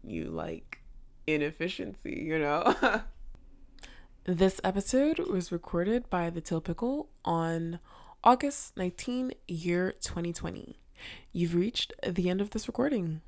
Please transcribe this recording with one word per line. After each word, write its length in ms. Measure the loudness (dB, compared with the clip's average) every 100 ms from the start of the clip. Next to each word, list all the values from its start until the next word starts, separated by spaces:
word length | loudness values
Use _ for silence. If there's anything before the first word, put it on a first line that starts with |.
you 220 | -8 -6 -6
like 540 | -6 -6 -8 -10 -16 -16 -18 -18 -10 0
inefficiency, 960 | 0 0 -2 -6 -4 -8 -8 -8 -6 -2
you 140 | 0
know? 360 | 2 4 4 4
<laughs> 220 | 4 2 -2 -10 -14 -14 -16 -20 -20 -18 -18 -18 -20 -10
This 380 | -2 4 4 4
episode 540 | 0 0 2 4 4 2
was 340 | 0 0 0
recorded 560 | -4 -2 0 2 2 0
by 180 | 0 0
The 120 | -2
Till 200 | -2 -2
Pickle 480 | -2 -2 0 -2 -4 -8 0
on 540 | 2 2 0 -2 -6 -12 -20 -20 2
August 540 | 6 6 4 -2 -8 -2
nineteen, 540 | -4 -2 -4 -2 -2 -6 -6
year 480 | -4 0 2 2 -2
twenty 320 | -4 -2 -4
twenty. 480 | -4 -6 -8 -12 -18 -20 -18 -16 -16 -8
You've 240 | 0 2 4
reached 360 | 2 0 -4 -4 -2
the 220 | 2 2
end 100 | 2
of 120 | 0
this 160 | -2 -4
recording. 540 | 0 2 2 0 -4